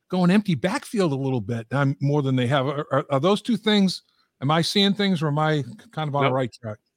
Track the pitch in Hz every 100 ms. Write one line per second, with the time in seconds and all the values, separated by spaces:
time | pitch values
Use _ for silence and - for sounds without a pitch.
0 | - 185 175 202 208 147 180 269 - 214
1 | 180 135 135 131 98 117 113 135 139 143
2 | 139 147 135 127 120 143 131 143 156 139
3 | 147 135 170 208 - 220 214 208 190 -
4 | _ _ _ - 131 160 156 208 202 202
5 | 196 175 151 147 156 156 123 - - -
6 | 151 143 139 131 123 - 110 104 _